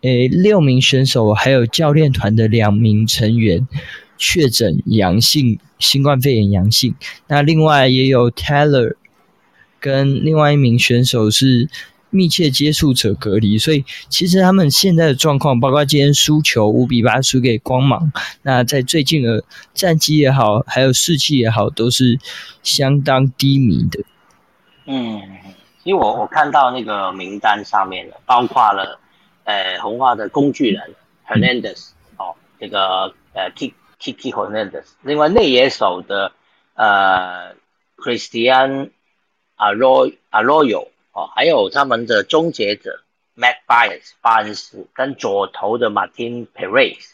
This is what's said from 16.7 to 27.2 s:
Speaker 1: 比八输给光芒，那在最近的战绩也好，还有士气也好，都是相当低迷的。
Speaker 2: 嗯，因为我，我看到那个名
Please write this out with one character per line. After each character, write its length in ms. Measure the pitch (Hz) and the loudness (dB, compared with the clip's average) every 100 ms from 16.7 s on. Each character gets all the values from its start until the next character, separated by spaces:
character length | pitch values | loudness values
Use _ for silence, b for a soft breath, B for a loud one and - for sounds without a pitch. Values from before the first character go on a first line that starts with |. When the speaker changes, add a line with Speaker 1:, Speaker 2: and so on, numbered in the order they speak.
| 117 127 | 2 0
Speaker 1:
比 160 | 123 | 2
八 180 | 113 113 | 2 0
输 180 | 131 131 | 0 0
给 160 | 123 110 | 0 -2
光 260 | - 127 | -2 0
芒， 280 | 135 117 160 B B B | 2 2 -2 B B B
那 200 | 143 127 | -2 -2
在 180 | 123 139 | 0 -2
最 220 | 127 165 | -2 -2
近 180 | 135 160 | 0 0
的 220 | 120 110 - B B | 0 -2 -6 B B
战 240 | - 190 165 | -4 0 0
绩 200 | - 151 | 2 2
也 140 | 139 | 4
好， 320 | 135 113 104 - | 4 2 0 -2
还 140 | - | 0
有 120 | 131 | 0
士 240 | 123 - 156 | 0 0 -2
气 200 | - 143 | 0 0
也 120 | 110 | 0
好， 200 | 110 101 | 0 -2
都 200 | - 113 | -2 -2
是 280 | 120 131 120 B B B B | 2 2 0 B B B B
相 380 | - - 135 143 | -6 -2 0 0
当 280 | 143 131 135 | 2 0 0
低 280 | - 139 139 | 0 0 2
迷 260 | 127 73 90 | 2 0 -2
的。 120 | - - _ _ _ _ _ _ _ - | -6 -14 _ _ _ _ _ _ _ -10
Speaker 2:
嗯， 360 | 135 117 110 98 95 95 - _ _ | -8 -8 -10 -14 -20 -20 -20 _ _
因 100 | 170 | -4
为 80 | 190 | -2
我， 200 | 110 117 | -2 -4
我 60 | 107 | -6
看 220 | 156 147 | -2 0
到 220 | 143 131 | 2 0
那 100 | 127 | -2
个 300 | 113 104 98 | -8 -6 -6
名 260 | 95 | -8